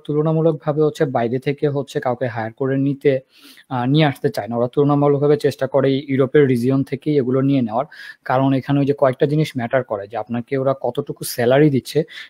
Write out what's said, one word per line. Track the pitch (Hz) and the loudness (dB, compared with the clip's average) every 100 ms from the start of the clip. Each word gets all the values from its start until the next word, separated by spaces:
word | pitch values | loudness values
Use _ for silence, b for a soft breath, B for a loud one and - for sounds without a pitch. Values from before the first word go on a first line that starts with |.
তুলনামূলকভাবে | - 147 156 160 160 151 156 147 | -2 -2 0 2 0 0 -2 0
হচ্ছে | 151 151 | 0 0
বাইরে | 151 131 117 127 | -2 0 -2 -2
থেকে | 147 143 147 | -4 -2 -2
হচ্ছে | 139 127 147 | -2 -6 -4
কাউকে | 131 120 127 | -4 -4 -4
হায়ার | 113 110 | -6 -8
করে | - 135 135 | -4 -2 0
নিতে, | 139 139 147 131 - B B B B | 0 0 0 0 -4 B B B B
আ, | 127 123 | -4 2
নিয়ে | 151 | 4
আসতে | 151 135 143 | 2 2 -4
চায় | 120 107 | -4 -4
না। | 117 | -2
ওরা | 123 | -2
তুলনামূলকভাবে | - 143 143 143 143 147 147 | 0 2 4 2 2 2 2
চেষ্টা | 143 - 131 | 0 -2 -2
করে | 139 131 | 0 2
এই | 135 139 | 0 -2
ইউরোপের | 135 131 151 139 | 0 2 4 4
রিজিয়ন | 123 123 135 | 2 2 0
থেকেই | 135 131 156 147 | -2 -4 -2 0
এগুলো | 123 131 | 0 0
নিয়ে | 139 139 | 2 2
নেওয়ার। | 113 113 147 B B B | 0 -2 -6 B B B
কারণ | - 131 135 | -2 0 2
এখানে | 135 - 143 | 0 0 0
ওই | 139 | 0
যে | 143 | 2
কয়েকটা | 135 123 139 | 0 2 0
জিনিস | 151 151 127 | 0 -2 -4
ম্যাটার | 117 131 | -2 -2
করে | 123 104 98 | -2 -6 -8
যে | 110 | -10
আপনাকে | 107 120 117 139 | -6 -8 -4 -2
ওরা | 135 135 | -2 -2
কতটুকু | 120 131 135 151 | -4 -6 -8 -8
স্যালারি | 156 - 120 135 156 | -8 -2 2 4 4
দিচ্ছে, | 131 - 147 170 B | 2 -2 -4 -4 B